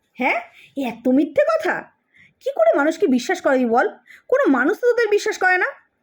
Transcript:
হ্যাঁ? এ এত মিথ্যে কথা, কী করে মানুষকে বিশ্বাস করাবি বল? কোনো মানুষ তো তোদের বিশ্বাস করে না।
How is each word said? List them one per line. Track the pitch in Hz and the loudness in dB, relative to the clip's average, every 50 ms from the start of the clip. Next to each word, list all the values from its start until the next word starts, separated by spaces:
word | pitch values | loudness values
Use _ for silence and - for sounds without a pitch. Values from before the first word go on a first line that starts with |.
| _ _ _ | _ _ _
হ্যাঁ? | - 254 269 370 698 - - _ - - _ _ 285 | -4 -2 -2 -2 -4 -6 -12 _ -20 -20 _ _ -8
এ | 269 233 | -6 -6
এত | 214 - - 254 | -6 -4 0 2
মিথ্যে | 254 269 311 302 - - 587 | 2 2 2 2 0 0 2
কথা, | 622 640 640 - 359 226 160 - - _ _ _ _ _ _ _ _ _ _ | 2 0 0 -2 -2 -4 -4 -8 -12 _ _ _ _ _ _ _ _ _ _
কী | - 494 - | -10 -6 -2
করে | - 640 659 - 320 | 0 0 0 0 0
মানুষকে | 285 311 320 - 415 330 | 0 0 0 0 0 0
বিশ্বাস | 254 240 - - 370 359 | 0 0 -2 -2 -4 -2
করাবি | - 311 269 262 254 | -2 0 0 0 0
বল? | 233 226 247 311 415 - - _ - - - _ - | 0 2 0 0 0 -4 -10 _ -20 -20 -20 _ -2
কোনো | 480 539 554 359 | 0 2 2 2
মানুষ | 277 247 247 302 415 - | 2 2 0 -2 -2 0
তো | - 480 | 0 0
তোদের | 466 466 466 415 | 2 2 0 0
বিশ্বাস | 415 415 415 415 381 - | 0 0 0 -2 -4 -2
করে | 381 370 370 359 | 0 0 0 0
না। | 403 523 - - _ _ _ _ | -2 -4 -6 -10 _ _ _ _